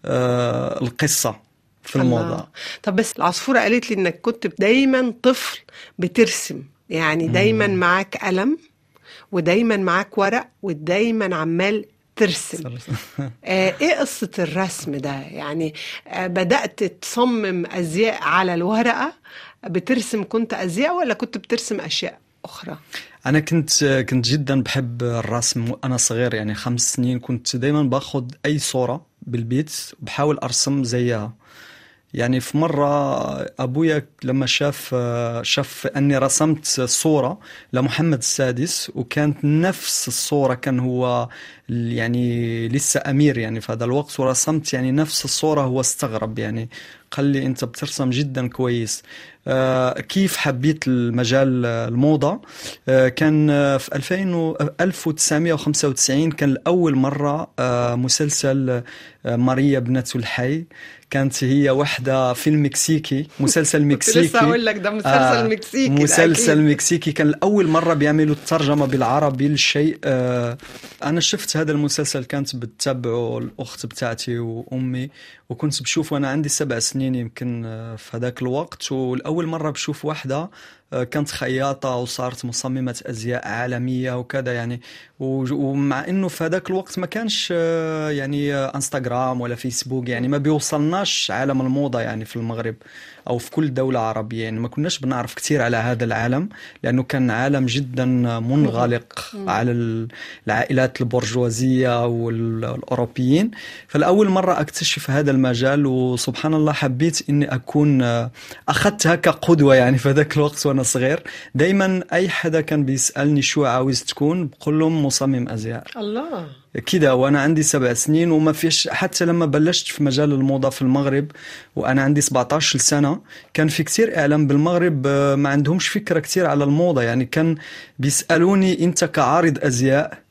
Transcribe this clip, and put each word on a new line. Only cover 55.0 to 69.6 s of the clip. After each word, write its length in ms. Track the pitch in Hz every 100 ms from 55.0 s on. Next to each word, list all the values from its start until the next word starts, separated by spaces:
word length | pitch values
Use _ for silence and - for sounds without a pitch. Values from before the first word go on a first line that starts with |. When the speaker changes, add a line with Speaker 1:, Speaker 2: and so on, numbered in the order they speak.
| 160
Speaker 1:
وتسعمية 460 | 151 - 151 170
وخمسة 340 | 156 - 147 147
وتسعين 440 | 131 - 135 160
كان 220 | 156 143
لأول 420 | 131 160 180 165 135
مرة، 560 | 131 139 143 147 - -
آه، 360 | 127 120 120 123
مسلسل، 760 | 127 - 151 - 139 135 131 123 120 - - _ 120
آه، 100 | 120
ماريا 420 | 127 127 143 135
ابنة 280 | 120 127 123 123
الحي. 500 | 117 - 127 156 165 - - - _
كانت 340 | 139 135 -
هي 260 | 127 139 139
واحدة 640 | 131 143 - 127 131 127
فيلم 320 | 123 156 151 143
مكسيكي، 600 | - - 156 156 135 147 -
مسلسل 400 | 139 165 147 156
Speaker 2:
<laughs> 80 | 143
كنت 180 | 139 -
لسه 100 | 165
Speaker 1:
مكسيكي. 180 | 170 -
Speaker 2:
أقول 280 | - - 220
لك 120 | 208
ده 120 | 208
مسلسل 200 | 214 -
Speaker 1:
آه، 380 | 277 262 120 160
Speaker 2:
مكسيكي، 480 | 220 - 277 262 143
ده 80 |
Speaker 1:
مسلسل 480 | 147 165 165 160 165
Speaker 2:
أكيد. 200 | 151 151
Speaker 1:
مكسيكي 400 | 147 - 170 -
كان 160 | 147 151
لأول 400 | 151 190 208 175
مرة 260 | 165 170
بيعملوا 420 | 156 147 151 151 147
الترجمة 500 | - 165 143 147 135
بالعربي 600 | 131 117 139 147 127 143
للشيء. 500 | 147